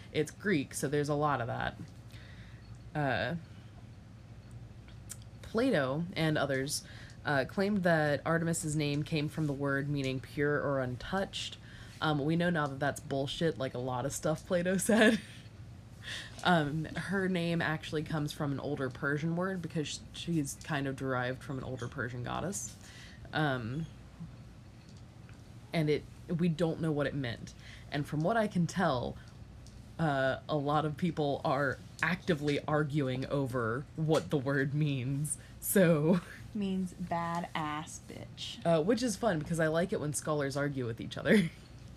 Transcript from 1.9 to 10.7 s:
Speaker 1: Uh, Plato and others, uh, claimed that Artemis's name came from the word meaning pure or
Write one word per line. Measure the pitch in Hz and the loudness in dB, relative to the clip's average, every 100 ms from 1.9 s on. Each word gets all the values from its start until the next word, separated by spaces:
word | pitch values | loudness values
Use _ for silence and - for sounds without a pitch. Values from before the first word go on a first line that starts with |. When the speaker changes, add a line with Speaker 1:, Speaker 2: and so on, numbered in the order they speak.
| - - - - - - - - - - | -14 -16 -16 -16 -16 -16 -16 -16 -16 -6
Speaker 1:
Uh, | 151 139 107 117 165 - - - - - - - - - - - - - - - - - - - - | -2 2 2 0 -4 -8 -16 -18 -18 -18 -18 -18 -18 -18 -18 -16 -14 -14 -16 -16 -16 -14 -14 -16 -16
Plato | - 220 262 165 131 143 170 - | -4 2 4 4 4 0 -2 0
and | 160 151 | 2 4
others, | 135 131 139 - - - - - - | 2 0 0 -4 -6 -14 -14 -6 2
uh, | 143 131 | 2 2
claimed | - 196 208 | 0 2 4
that | 175 160 151 143 - | 4 6 4 2 2
Artemis's | 165 165 165 156 151 | 2 2 0 0 0
name | 147 143 | 2 0
came | 147 160 151 | 0 0 0
from | - 151 | 0 0
the | |
word | 135 143 139 139 | 0 0 2 2
meaning | 143 131 131 | 0 0 -2
pure | - - 147 147 | -4 0 2 2
or | 139 | 2